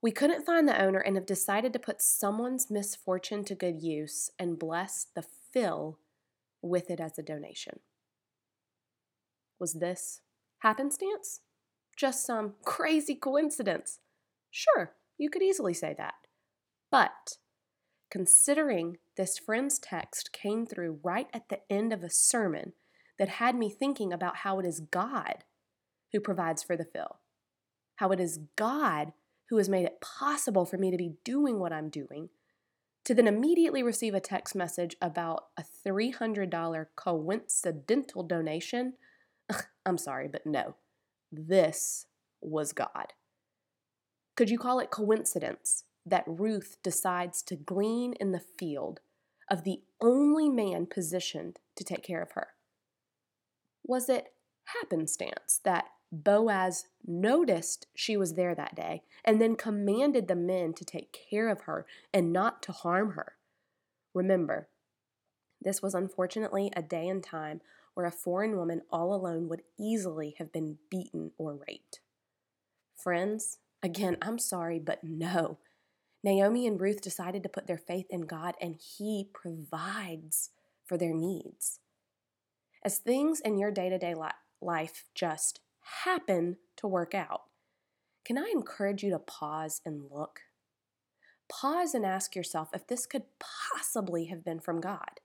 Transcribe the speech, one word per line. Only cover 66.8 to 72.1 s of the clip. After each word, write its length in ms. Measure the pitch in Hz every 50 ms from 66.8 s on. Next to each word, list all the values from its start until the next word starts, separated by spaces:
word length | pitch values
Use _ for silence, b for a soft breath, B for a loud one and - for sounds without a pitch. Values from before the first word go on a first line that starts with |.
day 260 | 160 156 185 165 165 180
and 140 | 190 190
time 380 | 175 - - 160 156 151 156 170 b b b b b b b
where 120 | - 175
a 60 | 170
foreign 440 | 170 - - 180 175 185 208 220 214
woman 260 | 185 170 165 170 160 - _
all 240 | - 165 170 180 202
alone 340 | 196 185 175 170 165 170 160
would 140 | 165 175 - _ _ -
easily 560 | 208 214 226 220 190 185 156 156 156 151 147 -
have 140 | 170 151
been 260 | - 165 160 156 151 151 _ _
beaten 400 | - 185 180 - - 165 160 - _
or 240 | _ 160 156 147 143 139 -
raped. 320 | - - _ _ - - _ _